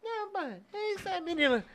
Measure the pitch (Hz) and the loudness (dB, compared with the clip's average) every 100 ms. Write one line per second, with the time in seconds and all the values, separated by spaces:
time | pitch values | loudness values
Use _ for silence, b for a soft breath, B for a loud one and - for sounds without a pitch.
0 | 453 453 415 403 294 185 196 415 427 403 | -4 -4 -4 -4 -4 -6 -10 -4 -2 -2
1 | 403 359 330 330 285 240 - | -2 -4 -2 4 6 4 0